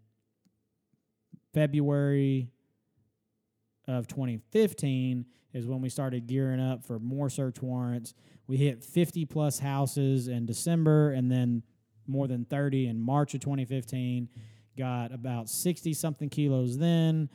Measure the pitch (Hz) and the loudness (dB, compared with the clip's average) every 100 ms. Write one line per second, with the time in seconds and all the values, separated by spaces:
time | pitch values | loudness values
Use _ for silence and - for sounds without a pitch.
0 | _ _ _ _ _ _ _ _ _ _ | _ _ _ _ _ _ _ _ _ _
1 | _ _ _ - _ 156 151 147 143 143 | _ _ _ -20 _ 0 2 2 2 2
2 | 143 143 139 135 120 _ _ _ _ _ | 2 2 2 0 -4 _ _ _ _ _
3 | _ _ _ _ _ _ _ _ - 127 | _ _ _ _ _ _ _ _ -6 -4
4 | 117 - 127 113 - 214 220 - 143 131 | -4 -4 -4 -6 -2 2 2 2 -2 0
5 | 127 123 123 _ _ 127 120 131 127 131 | 0 -2 -6 _ _ -8 -6 -4 -4 -4
6 | 131 127 117 135 131 131 131 123 - 113 | -4 -4 -2 0 0 0 0 -2 -6 -6
7 | 117 135 139 139 131 120 127 123 123 120 | -4 -2 -2 -2 -4 -4 -4 -2 -2 -4
8 | 117 - - - - 131 143 117 - 175 | -6 -18 -20 -18 -4 2 2 0 -4 0
9 | 165 165 151 156 147 127 139 139 139 143 | 0 0 -4 0 0 0 -2 0 0 2
10 | 135 135 123 120 117 117 170 170 156 151 | 2 2 0 -4 -4 -2 0 4 6 6
11 | 151 131 127 127 123 120 - _ _ _ | 6 4 2 4 2 0 -4 _ _ _
12 | - 139 135 123 117 143 143 135 123 113 | -4 -2 0 -2 -2 -2 0 2 0 0
13 | 117 143 143 139 139 139 123 131 117 131 | 0 2 2 -2 -2 -2 -2 -4 -4 -4
14 | 123 123 120 - 110 - _ - 127 123 | -2 -2 -4 -10 -20 -20 _ -8 -4 -4
15 | 117 123 127 120 110 - 180 165 170 151 | -6 -6 -6 -6 -4 -2 -2 -2 -2 -2
16 | 165 147 147 - 143 131 123 127 170 165 | -2 -4 -4 0 2 2 2 2 2 4
17 | 160 160 147 | 4 2 0